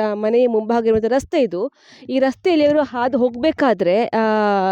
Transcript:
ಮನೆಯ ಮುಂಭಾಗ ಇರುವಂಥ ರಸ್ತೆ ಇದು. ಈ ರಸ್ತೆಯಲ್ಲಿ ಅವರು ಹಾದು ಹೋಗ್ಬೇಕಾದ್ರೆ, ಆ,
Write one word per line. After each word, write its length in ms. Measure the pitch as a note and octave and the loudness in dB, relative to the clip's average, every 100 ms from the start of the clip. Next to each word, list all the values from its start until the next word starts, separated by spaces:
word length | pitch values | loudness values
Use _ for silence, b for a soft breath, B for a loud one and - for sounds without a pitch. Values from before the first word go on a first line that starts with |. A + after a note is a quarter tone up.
| G#3+ | -2
ಮನೆಯ 340 | G#3 G#3+ A#3 B3 | -2 0 2 2
ಮುಂಭಾಗ 380 | A3 A3 A#3 A3+ | 0 0 0 0
ಇರುವಂಥ 200 | A3 A3 | 0 0
ರಸ್ತೆ 360 | C4 - E4 | -2 0 0
ಇದು. 300 | A#3 E3+ C4 B B B C4 | 0 -2 -6 B B B -6
ಈ 100 | C4 | -2
ರಸ್ತೆಯಲ್ಲಿ 460 | C4 B3+ F#4+ D#4+ D4 | 0 0 0 2 2
ಅವರು 160 | D4+ | 2
ಹಾದು 360 | C#4 B3 B3 A#3+ | -2 -2 -2 0
ಹೋಗ್ಬೇಕಾದ್ರೆ, 880 | B3 A#3 A#3+ - C#4 G3 F3 G3 A#3 | -2 0 -2 0 0 0 0 0 0
ಆ, 140 | A3 A3 G#3+ G#3 G3+ F#3+ | -2 0 0 0 0 0